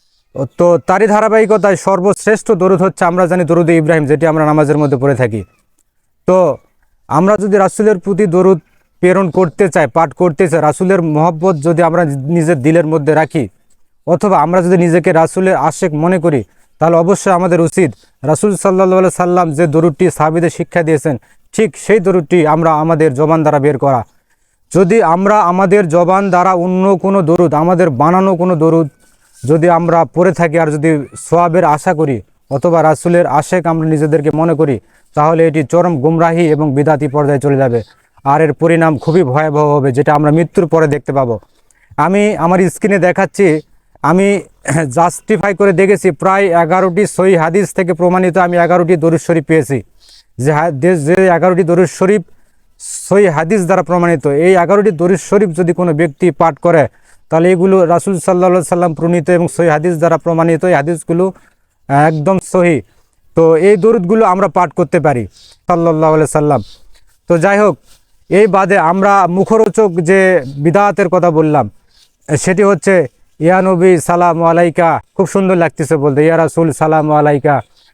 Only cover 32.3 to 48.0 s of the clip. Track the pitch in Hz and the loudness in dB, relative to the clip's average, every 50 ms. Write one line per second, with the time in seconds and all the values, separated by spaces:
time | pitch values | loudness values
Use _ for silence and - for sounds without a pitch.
32.3 | _ _ _ - 139 135 - 175 170 165 156 156 156 - - 175 170 175 175 - | _ _ _ -8 -4 -2 0 0 2 2 2 2 0 0 -2 0 0 2 0 0
33.3 | 127 151 147 - 185 180 - 170 165 160 156 160 156 147 156 151 147 160 143 156 | 0 -2 -2 -2 -2 -2 -2 -2 -2 -2 -2 -2 -2 0 0 0 0 0 0 -2
34.3 | 147 151 165 170 160 143 160 147 127 101 - _ _ _ _ _ _ 151 147 160 | -2 0 -2 -2 0 0 0 -2 -2 -4 -8 _ _ _ _ _ _ -2 0 0
35.3 | 165 160 165 165 147 160 147 - - 170 175 175 170 131 120 160 165 160 170 165 | 2 2 2 2 0 -2 -2 0 0 0 0 0 -2 -2 -2 -2 0 0 0 0
36.3 | 165 170 170 156 151 143 156 151 131 147 143 160 156 131 147 143 127 147 147 139 | 0 0 0 0 0 0 -2 -2 -2 0 0 0 0 -2 -2 -4 -2 -2 0 0
37.3 | 143 135 135 143 139 135 135 127 117 117 104 - _ _ _ _ _ _ - 139 | -2 -2 0 0 0 0 0 0 -2 -4 -6 -8 _ _ _ _ _ _ -2 0
38.3 | 143 156 160 147 139 - 160 165 170 165 165 160 156 131 - 160 151 190 175 127 | 0 2 0 0 0 -2 0 0 2 2 2 0 0 -2 -2 -2 0 0 0 0
39.3 | 127 151 156 156 143 151 151 147 147 147 131 139 120 127 147 156 151 147 151 151 | 0 -2 -2 0 0 0 0 0 0 0 0 0 -2 0 0 0 0 0 2 2
40.3 | 151 165 170 156 - 202 175 156 165 160 160 147 143 - - - 135 139 131 120 | 2 0 0 0 0 -2 0 0 0 0 0 0 -2 -4 -6 -4 -4 -2 -2 -2
41.3 | 113 98 - _ _ _ _ _ _ _ _ _ - - 147 170 190 202 208 214 | -4 -6 -10 _ _ _ _ _ _ _ _ _ -6 -4 -2 0 0 0 0 0
42.3 | 202 - 156 170 185 185 190 170 - - - 190 202 190 170 180 175 - 196 185 | 0 -2 -2 0 0 2 0 0 -2 -2 -2 -2 0 0 0 0 0 -2 -4 -4
43.3 | - - 202 170 151 156 - _ _ _ _ _ _ _ - 143 165 185 196 202 | -2 0 0 0 0 -2 -4 _ _ _ _ _ _ _ -2 0 0 0 0 0
44.3 | 202 185 - - _ _ - - 143 160 160 135 120 165 165 180 - - - - | -2 -4 -6 -10 _ _ -8 -6 -4 -4 -4 -4 -2 -2 -2 -2 -2 -6 -4 -4
45.3 | 220 175 196 202 190 - 202 202 185 160 196 196 208 175 - 185 156 - - 190 | -2 -2 -2 -2 -2 0 0 0 2 2 2 2 0 0 0 -2 -2 -2 -2 0
46.3 | 190 196 202 185 165 170 170 156 180 185 190 190 170 190 208 - - - 185 190 | 0 0 0 2 2 0 0 0 0 0 0 0 0 -2 -2 -2 -2 0 0 2
47.3 | 185 165 156 170 165 208 190 - - - 190 170 170 156 | 2 2 0 0 0 -2 -2 -2 -4 -4 -4 -4 -2 -2